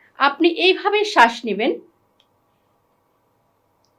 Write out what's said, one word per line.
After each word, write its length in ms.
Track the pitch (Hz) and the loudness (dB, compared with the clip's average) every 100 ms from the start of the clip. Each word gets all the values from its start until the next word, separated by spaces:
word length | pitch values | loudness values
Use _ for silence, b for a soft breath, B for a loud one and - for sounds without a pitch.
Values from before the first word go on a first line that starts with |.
| b b | b b
আপনি 300 | 277 - 339 | -2 0 -2
এইভাবে 560 | 330 349 339 381 415 | 2 0 0 0 -2
শ্বাস 400 | 403 311 - - | 0 4 2 2
নেবেন, 360 | 226 196 262 480 - _ _ _ _ _ _ _ _ _ _ _ _ _ _ _ _ _ _ _ _ | -8 -4 -4 -4 -10 _ _ _ _ _ _ _ _ _ _ _ _ _ _ _ _ _ _ _ _